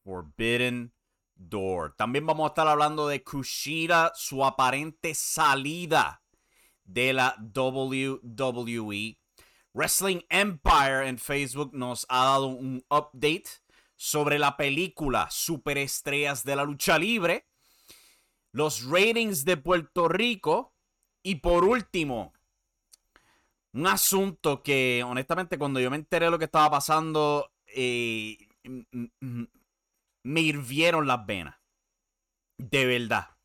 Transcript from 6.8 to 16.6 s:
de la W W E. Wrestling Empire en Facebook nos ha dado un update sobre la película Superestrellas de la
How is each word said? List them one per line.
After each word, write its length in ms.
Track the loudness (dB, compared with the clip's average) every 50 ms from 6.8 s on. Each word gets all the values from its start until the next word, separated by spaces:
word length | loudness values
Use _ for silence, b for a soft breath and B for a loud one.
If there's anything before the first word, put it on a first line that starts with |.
| _
de 300 | -6 -2 0 2 2 2
la 220 | 2 2 0 0
W 840 | -4 -14 -8 -4 -2 0 0 0 -2 -4 -2 -2 -2 -2 -2 -4 -6 -10
W 680 | -16 -6 -2 -2 -2 -2 -2 -6 -4 -4 -4 -4 -4
E. 280 | -4 -6 -6 -8 -10 _ _ _ _ b b b b b b b b
Wrestling 460 | -2 0 0 0 0 2 0 0 -2 -2 _
Empire 760 | 0 2 2 0 -2 0 _ 6 6 6 6 4 2 0 0
en 120 | -2 -4 -8
Facebook 560 | -6 -4 -2 -2 -2 -4 -4 -6 -8 -6 -6
nos 320 | -8 -6 -6 -6 -8 -4 0
ha 140 | 2 4 4
dado 240 | 4 4 4 2
un 360 | 0 -4 -6 -8 -8 -8 -8 -4 _
update 540 | 0 0 0 -2 -8 -2 0 0 0 -2 _ -14 -20 -20 _ b b b b b b
sobre 420 | _ -6 -2 0 0 2 2 2 4
la 180 | 2 2 2
película 720 | 0 -2 0 0 0 -2 -4 -4 -4 -2 0 2 0 0 0
Superestrellas 1120 | -4 -6 -4 -4 -4 -4 _ -2 -2 -2 -2 -4 -6 -6 -4 -2 -2 0 0 -2 -2 -4 -4
de 120 | -2 -2
la 80 | -2